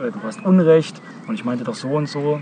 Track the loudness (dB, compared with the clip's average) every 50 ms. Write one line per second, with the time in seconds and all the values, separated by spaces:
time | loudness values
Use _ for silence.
0 | -8 -8 -8 -8 -10 -10 -12 -4 2 4 4 6 8 6 6 6 4 0 -8 -16
1 | -20 -20 -20 -16 -8 -8 -8 -6 -4 -6 -6 -6 -6 -8 -8 -8 -6 -4 -2 -2
2 | -4 -4 -6 -4 -2 -2 -2 -4